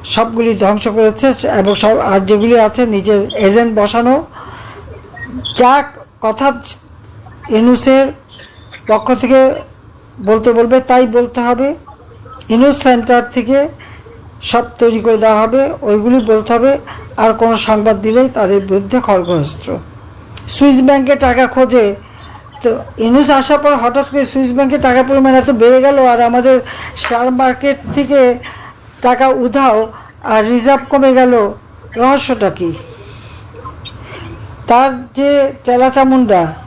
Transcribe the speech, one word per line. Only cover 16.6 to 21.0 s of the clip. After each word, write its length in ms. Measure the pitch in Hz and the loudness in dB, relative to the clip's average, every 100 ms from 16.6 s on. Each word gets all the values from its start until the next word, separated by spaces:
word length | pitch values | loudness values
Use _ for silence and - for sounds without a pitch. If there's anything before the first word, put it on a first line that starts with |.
| 254 277 - - - - | 0 -2 -6 -18 -14 -2
আর 80 | 226 220 | 0 2
কোনো 140 | 226 214 - | 0 0 0
সংবাদ 280 | 214 214 202 | 0 0 0
দিলেই 240 | 214 233 262 240 | 0 0 0 0
তাদের 220 | 190 202 196 | 0 0 0
বিরুদ্ধে 300 | 190 196 254 247 | -4 -2 -4 0
খড়গহস্ত। 580 | 190 175 170 143 - - 180 - - - - - - - | -2 0 -4 -4 -10 -10 -10 -12 -20 -20 -20 -20 -18 -12
সুইস 320 | - 285 254 262 | 2 4 4 4
ব্যাংকে 280 | 277 | 2